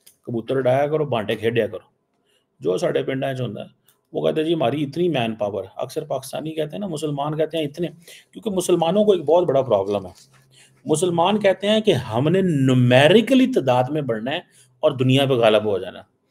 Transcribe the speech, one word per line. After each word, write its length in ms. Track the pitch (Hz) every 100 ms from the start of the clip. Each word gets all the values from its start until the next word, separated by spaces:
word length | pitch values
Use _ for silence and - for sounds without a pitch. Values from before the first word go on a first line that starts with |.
| _ _ -
कबूतर 300 | 117 110 135
उड़ाया 320 | 127 131 147
करो, 180 | 151 143
बांटे 300 | 117 101 110
खेड़ा 320 | 113 120 104
करो", 240 | 92 - _ _ _ _ _ _ _
जो 160 | 147 180
साडे 260 | 160 143
पिंडां 320 | 135 135 139 127
च 60 |
हुंदा 200 | 120 113
है। 60 | - _ _ _ _
वो 80 | 151
कहते 200 | 156 156
हैं, 60 | 156
"जी, 60 |
हमारी 300 | 165 120 143
इतनी 260 | 143 160 180
मैन 260 | 139 113 107
पावर", 340 | 104 98 95 -
अक्सर 280 | 127 - 147
पाकिस्तानी 460 | 139 - 143 151
कहते 240 | 156 151 180
हैं 40 |
ना, 80 | 202
मुसलमान 500 | 151 151 143 147 151
कहते 200 | 156 165
हैं 60 |
इतने, 300 | 147 143 165 - - - _
क्योंकि 160 | - 220
मुसलमानों 560 | 185 180 175 165 196 208
को 100 | 185
एक 100 | 143
बहुत 220 | 170 175
बड़ा 140 | 135
प्रॉब्लम 460 | 120 104 98 101 92
है। 60 | - _ _ _ _ _ _ -
मुसलमान 500 | 151 180 170 180 208
कहते 300 | 202 185 202
हैं 140 | 220
कि 100 | 214
हमने 500 | 147 - 113 151 185
न्यूमेरिकली 1080 | 190 147 131 127 123 127 147 208 226 262 262
तादाद 420 | 247 131 123 127
में 160 | 151 131
बढ़ना 260 | 113 120
है 140 | 165 - _ _ _
और 120 | 151 127
दुनिया 300 | 131 131 135
पे 120 | 127
गालिब 300 | 113 107 107
हो 120 | 95
जाना। 280 | 92 92 - _ _